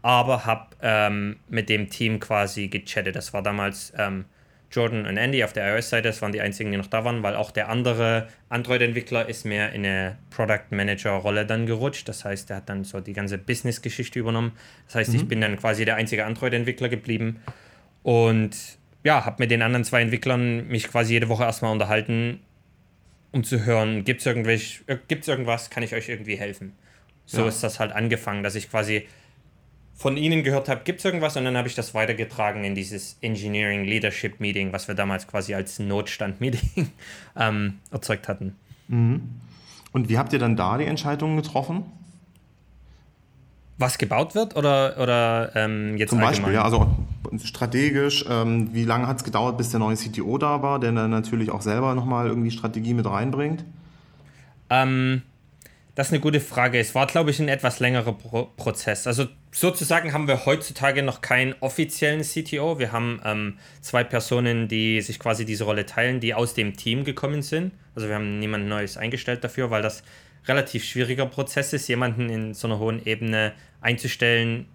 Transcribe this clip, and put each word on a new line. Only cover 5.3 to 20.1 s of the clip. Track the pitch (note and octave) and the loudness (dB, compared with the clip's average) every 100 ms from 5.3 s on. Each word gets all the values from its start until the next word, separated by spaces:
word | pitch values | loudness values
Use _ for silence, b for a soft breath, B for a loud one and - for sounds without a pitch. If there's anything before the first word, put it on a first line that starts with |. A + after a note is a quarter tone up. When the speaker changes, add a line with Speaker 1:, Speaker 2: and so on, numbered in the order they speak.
| C#3 | 2
Speaker 1:
auf | G#2+ | 0
der | - G2+ | 0 0
I-O-S-Seite, | A2 A#2 A#2 A2+ | 0 0 0 0
das | A2 | -2
waren | G#2 | -4
die | G#2 | -2
einzigen, | G2+ G2 G#2+ | -4 -4 -4
die | G2+ | -4
noch | G2 | -2
da | A2+ | -2
waren, | A#2 A#2+ | -2 -2
weil | G#2 - | -2 -2
auch | G#2+ | -4
der | - G#2 | -4 -2
andere | A#2 B2 A#2 A#2 A2+ A2+ B _ | 0 0 2 2 2 -2 B _
Android-Entwickler | A#2+ A#2+ B2+ A#2+ A#2 A2+ A#2 A2+ | -4 0 2 2 0 -2 -4 -2
ist | A2+ | -6
mehr | A2 G#2 G#2 | -4 -2 -2
in | - | 0
eine | G2+ F#2+ F#2+ - - | 0 0 -2 -6 -16
Product-Manager-Rolle | - A2 G#2 - G2+ G2+ G2+ A2 G2 G2 G#2 | -4 0 0 -2 -2 -2 -2 -2 -2 0 0
dann | G#2+ A2+ A2+ | 0 -2 0
gerutscht. | A2+ C3 C#3 - | -2 -2 -4 -10
Das | A2 | -10
heißt, | G#2 G2 - | -8 -8 -8
der | G2 | -12
hat | - | -8
dann | G2 | -8
so | G2 G2 | -6 -8
die | F#2+ | -8
ganze | G2+ G2+ G2+ | -6 -6 -6
Business-Geschichte | G2 B2 B2 A2+ B2+ - B2 - | -4 -2 -2 -4 -6 -8 -8 -4
übernommen. | A#2 A2+ A#2 A2+ B B _ | -2 0 -2 -4 B B _
Das | |
heißt, | A#2 A2 | 0 2
ich | A#2 | 2
Speaker 2:
Mhm. | E3 | 2
Speaker 1:
bin | A2+ | 0
dann | G#2+ G2+ | 0 0
quasi | A#2 G#2+ | 0 2
der | A2 A2 | 2 0
einzige | A2 G#2+ | 0 0
Android-Entwickler | G#2+ A2+ B2+ A#2+ A#2+ B2 B2 | -2 -2 0 0 -2 -2 -2
geblieben | A2+ A#2 A2+ A2+ A2+ B B B B B _ | -4 -2 -2 -2 -6 B B B B B _
und | - A#2 A2+ A2 G#2+ - - - _ _ | 4 6 8 6 2 -2 -14 -20 _ _
ja, | D3 D3 A#2 | 4 4 4
hab | - | 0
mit | A#2+ | 2
den | A#2 | 4
anderen | A#2 B2 | 4 2
zwei | A2+ B2 | 2 4
Entwicklern | A#2 | 4